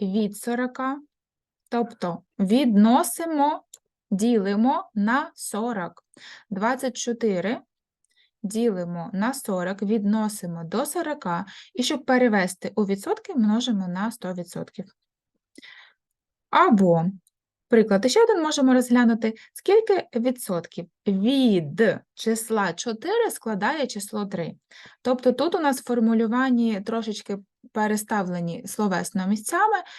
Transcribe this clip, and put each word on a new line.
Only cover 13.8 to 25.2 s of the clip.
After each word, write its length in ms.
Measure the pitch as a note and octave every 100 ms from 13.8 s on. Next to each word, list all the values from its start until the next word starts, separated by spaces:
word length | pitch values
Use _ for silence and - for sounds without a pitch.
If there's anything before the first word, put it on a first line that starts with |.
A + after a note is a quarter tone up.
| F#3
на 240 | F3+ A3
сто 220 | - F3+
відсотків. 520 | F3+ E3+ E3 E3 - - _ _ _ _ _ _ _ - - - _ _ _ _ _ -
Або, 560 | D4 F4+ G#3 F#3 E3 F3 G3 _ _ _ _ -
приклад, 440 | A3+ A3 G3 B3
ще 120 | G#4+
один 200 | A#4 G4
можемо 300 | D#4 D4 C4
розглянути, 600 | B3+ B3 B3 A#3 A3+ A3 A3 -
скільки 540 | - - G#4+ A4 F#4+ - A#3
відсотків 720 | B3 B3+ - F3 E3+ - E3+ _ -
від 880 | F#3+ G#3+ C4+ B3+ F#3 D3 E3 G#3+ - _
числа 600 | - A3+ A3+ - A3 F#3+
чотири 580 | E3 B3 A3 D#4 A#4 A4
складає 560 | - A3 G3+ G#3+ D#4 C4
число 380 | G#3 G3 G#3+ G3+
три. 300 | F3+ D#3+ - _ - - _
Тобто 300 | B3 B3+